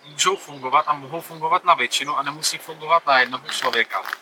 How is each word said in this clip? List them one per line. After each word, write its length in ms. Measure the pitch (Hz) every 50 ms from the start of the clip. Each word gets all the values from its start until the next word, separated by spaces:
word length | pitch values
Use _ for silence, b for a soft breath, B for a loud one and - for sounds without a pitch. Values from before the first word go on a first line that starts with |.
| -
můžou 320 | 151 147 143 - 185 196
fungovat 500 | - - 151 143 139 131 131 135 151 -
a 60 | 147 147
mohou 280 | 139 135 131 160 165
fungovat 420 | 160 - 165 156 156 160 - - -
na 100 | 180 160
většinu 440 | 131 123 - - - 139 143 -
a 60 | 139 143
nemusí 340 | 143 151 156 151 - 160
fungovat 480 | 156 - - 156 156 156 156 165 170 -
na 140 | 147 135 131
jednoho 280 | 123 123 127 123 -
člověka. 560 | - - - - 123 117 117 110 - - - - - - -